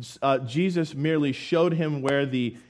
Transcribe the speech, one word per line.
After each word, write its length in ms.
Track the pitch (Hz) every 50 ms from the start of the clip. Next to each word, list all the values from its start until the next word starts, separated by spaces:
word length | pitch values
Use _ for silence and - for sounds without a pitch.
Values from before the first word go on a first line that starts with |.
| 120 - - - -
uh, 160 | 139 135 131
Jesus 560 | 139 113 117 160 185 190 175 175 160 151 143
merely 380 | 135 143 160 160 156 147 139 127
showed 420 | - - - 180 165 170 175 165
him 260 | 160 165 151 151 143
where 240 | 131 139 139 139 143
the 320 | 135 127 127 123 117 117 - - -